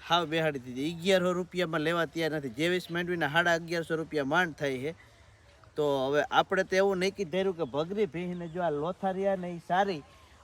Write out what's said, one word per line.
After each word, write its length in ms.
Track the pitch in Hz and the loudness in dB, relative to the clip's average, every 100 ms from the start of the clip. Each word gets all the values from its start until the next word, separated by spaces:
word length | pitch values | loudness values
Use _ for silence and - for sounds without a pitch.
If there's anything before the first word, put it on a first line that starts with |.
| - | 0
હાવ 180 | 170 160 | 2 2
બેહાડી 340 | 160 160 143 | 2 2 0
દીધી. 340 | 123 123 147 | -6 -6 -6
અગિયારસો 400 | 170 175 190 180 | -2 4 4 4
રૂપિયામાં 480 | 180 180 180 170 160 | 0 -2 -2 0 0
લેવા 240 | 151 170 156 | 2 0 0
તૈયાર 260 | 165 160 | 0 -2
નથી. 180 | 156 139 | -2 -4
જેવીસ 420 | 113 165 180 175 | -2 0 0 -2
માંડવીના 360 | 170 175 175 151 | -4 -2 0 2
સાડા 260 | 160 175 | 2 4
અગિયારસો 420 | 165 165 170 160 160 | 2 0 -4 -2 -4
રૂપિયા 280 | 156 151 | -2 -2
માંડ 300 | 135 160 180 | 2 2 0
થાય 240 | 143 143 131 | -2 -4 -4
છે. 180 | 139 170 - - - - - - - - | -6 -10 -16 -20 -20 -20 -20 -20 -10 -2
તો 320 | 147 139 131 | 0 2 2
હવે 160 | 147 | 2
આપણે 400 | - 139 165 190 | 2 2 2 0
તો 120 | 180 185 | 2 2
એવું 220 | 196 185 | 2 2
નક્કી 280 | 185 196 190 | 0 -2 -2
ધાર્યું 320 | 180 190 165 | 0 0 -2
કે 60 | |
ભગરી 420 | 143 135 165 202 208 | -2 -2 -2 -2 -2
ભીંને 420 | 165 180 180 170 | -2 -6 -6 -8
જો 140 | 165 | -4
આ 80 | 175 | -2
લોથારિયા 640 | 147 156 190 190 190 196 196 | 0 -2 -2 -4 0 0 0
ને 140 | 180 | -4
એ 80 | 175 | -8
સારી 460 | - 175 196 165 - - - - | -2 0 0 -2 -8 -20 -20 -20